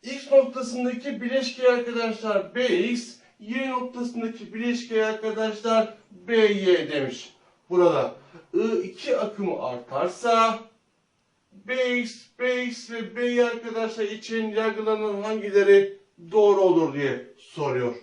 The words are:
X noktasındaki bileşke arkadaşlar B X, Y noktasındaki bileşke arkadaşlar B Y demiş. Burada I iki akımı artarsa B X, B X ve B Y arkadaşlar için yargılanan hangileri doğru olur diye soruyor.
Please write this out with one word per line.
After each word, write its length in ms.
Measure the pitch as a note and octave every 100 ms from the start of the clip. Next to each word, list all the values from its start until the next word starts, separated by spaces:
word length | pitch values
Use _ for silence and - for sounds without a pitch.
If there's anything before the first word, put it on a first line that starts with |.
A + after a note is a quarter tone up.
X 300 | A3 C#4 -
noktasındaki 880 | C#4 B3 C4 A#3+ A#3+ B3 A#3+ C#4 A#3
bileşke 480 | A#3+ C4+ B3+ - B3+
arkadaşlar 840 | B3 A#3+ A#3 A#3 G#3 A3 G3 F#3+
B 240 | A#3+ B3 F3
X, 380 | A3+ A#3+ - - _ _
Y 300 | G#3 C4 C4+
noktasındaki 840 | B3+ B3 A#3+ A#3+ A#3 A3 - F#3+
bileşke 520 | A3 A#3+ A#3+ - A3 A3
arkadaşlar 880 | G#3+ A3 G#3 A3 G#3 A#3 A3 G#3+ - _
B 260 | - - A3+
Y 540 | G#3+ G3+ F#3+ E3+ D3+
demiş. 420 | D3 C3 - - _ _ _ _
Burada 440 | F3+ E3+ D3 A#2+ - - E3+ _
I 260 | - A3+ G3
iki 340 | F#3 - C#4+ B3
akımı 460 | G#3+ G3+ F#3 -
artarsa 960 | B2+ B2 - C3+ F3 - A#3+ A3+ A3+ - - _ _ _ _ _ _ _ _
B 460 | G3 - B3+ B3+ B3
X, 280 | A3+ - - _
B 260 | B3 B3
X 260 | B3 A#3 -
ve 260 | A#3 G#3+ A#3
B 100 | B3
Y 180 | A#3+
arkadaşlar 600 | A#3+ A3+ A3+ A3 A3+ A3+
için 460 | G#3 A3 - A3+ A3
yargılanan 720 | G#3 A3 G#3 G#3+ G#3+ G#3+ G3
hangileri 760 | G#3 A3 G3+ G3+ G3 G3+ G3 - _ _ E3+
doğru 280 | G#3 G#3 F#3+
olur 340 | F#3 E3 D#3
diye 320 | C#3 C#3 B2 - _
soruyor. 560 | - - C#3+ B2+ A#2+ -